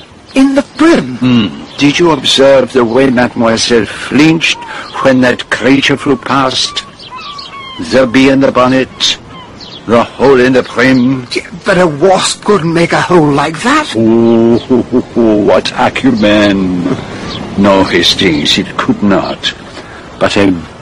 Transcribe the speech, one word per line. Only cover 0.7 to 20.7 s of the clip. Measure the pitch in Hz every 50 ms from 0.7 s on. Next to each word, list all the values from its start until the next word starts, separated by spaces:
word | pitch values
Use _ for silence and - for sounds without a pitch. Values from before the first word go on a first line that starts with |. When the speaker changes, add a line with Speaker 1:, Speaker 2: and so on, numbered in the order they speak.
| -
Speaker 1:
brim. | - 302 330 330 285 156 127 127
Speaker 2:
Hmm. | 110 123 127 123 117 104 92 - - - - -
Did | - 143 143 139
you | - 175 170
observe | 156 135 127 - - - 135 139 139 135 127 113
the | - 127 120
way | 110 113 127 135 135
mademoiselle | 123 123 123 117 - 123 117 113 113 110 - - 120 117 104
flinched | - - - - - 113 127 151 160 165 165 - - - - - - - - - - - - -
when | 135 131 127
that | 127 123 120 - - -
creature | - - 107 127 139 139 139 - 139
flew | 123 - 147 135
past? | 117 - - 123 139 135 131 - - - - - - - - - - - - 1017 1017 1077 1077 1077 1077 - - - - - - - - 127 120
The | 117 127 131
bee | 120 110 131 131 139
in | 135 135
the | 135 135
bonnet, | - 123 127 127 131 131 127 123 - - - - - - - - - - - - - - - - - - -
the | 98 113 120 110
hole | - - - 120 139 139 127
in | 123 131 131
the | 123
brim. | 123 - - 110 123 131 131 127 120 127 135 131 127 120
Speaker 1:
Yeah, | - - - - - 170 -
but | - 190 170
a | 185
wasp | 165 147 139 156 190 185 185 - - - - -
couldn't | - 208 190 151 170
make | 160 165 170 170 175
a | 151
hole | - - 175 160 151 147
like | 139 147 143 156 165 156 -
that. | 240 285 311 302 302 -
Speaker 2:
Oh, | - 113 110 113 117 117 117 117 113 117 117 120 113
<laughs> | - - 131 117 104 - 120 127 120 - - 117 117 110 107 104 101
what | 95 92 92 95 - -
acumen. | - 123 120 - - - 135 120 104 107 104 104 107 104 104 98 98 95 90 90 90 87 - - - - - - - - - - - - - - -
No, | 98 101 98 95 95
Hastings, | - 107 90 85 - - - 110 92 80 73 73 - - 104
it | 92 - -
could | - - - 120 -
not. | 104 101 95 82 - - - - - - - - - - - - - - - - - - - -
But | 92 95 -
a | 104 101 95 92 85 80 -